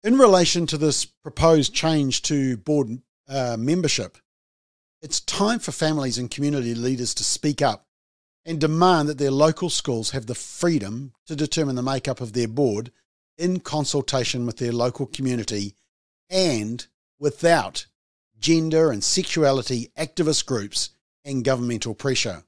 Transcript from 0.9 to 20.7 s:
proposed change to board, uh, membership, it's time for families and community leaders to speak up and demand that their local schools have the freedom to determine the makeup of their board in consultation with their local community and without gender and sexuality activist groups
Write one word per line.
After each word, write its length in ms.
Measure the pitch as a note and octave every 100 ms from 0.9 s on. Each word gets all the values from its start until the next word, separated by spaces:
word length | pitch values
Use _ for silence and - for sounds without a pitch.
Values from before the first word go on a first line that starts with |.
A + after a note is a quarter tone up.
| C3
proposed 680 | - _ D3+ - E3 D#3+ B2
change 480 | - D#3+ D#3 C3+ -
to 340 | - D3 C3 A#2
board, 440 | D3+ D3 A#2+ B2 _ _ -
uh, 300 | C3+ B2 A#2
membership, 600 | B2+ F3 D#3 - F2+ _ _ _ _ _ _ _ _ _
it's 180 | D#3 -
time 400 | - - G3+ A#3
for 120 | -
families 460 | - D#3 D#3 C3 A#2
and 140 | B2
community 420 | - C#3+ D3 A#2
leaders 400 | A#2 B2 B2+ B2
to 80 | -
speak 380 | G#2 - D3+ C3+
up 240 | C#3 G#2 _ _ _ _ _ _
and 160 | E3 E3
demand 500 | D#3 D#3+ F3+ E3+ D3
that 80 | C#3+
their 140 | C#3+
local 380 | C3+ D#3 D#3 F3+
schools 420 | - - A#2 G#2+
have 140 | C3
the 100 | A2
freedom 800 | A#2+ - - F3 D#3+ G2+ A2+ C3+ _ -
to 80 |
determine 400 | D3 D3 - C#3+
the 80 | B2+
makeup 380 | B2+ C3+ - B2
of 120 | A#2+
their 140 | A#2 A2+
board 440 | A#2 C3+ G#2 A#2+ _ _ _ _ -
in 220 | F3 F#3
consultation 840 | - D3+ C#3 C#3+ C3 C3 A#2 B2+
with 120 | A#2+ -
their 140 | A#2+
local 340 | A#2 B2 B2
community 680 | C3+ - C3 B2 G#2 G#2 G2+ _ _ _ _ _ _
and 580 | F#3 F3 A#2+ G#2+ B2 - _ _ _
without 680 | D3 D3 E3+ E3 F#2+ - - _ _ _ _ A2
gender 520 | B2+ E3 D#3+ D#3+ D#3+
and 120 | G#2
sexuality 880 | - - E3 E3 C#3+ C3+ A#2 B2 A#2 -
activist 480 | D#3+ - D#3 D3
groups 440 | - A#2+ G2+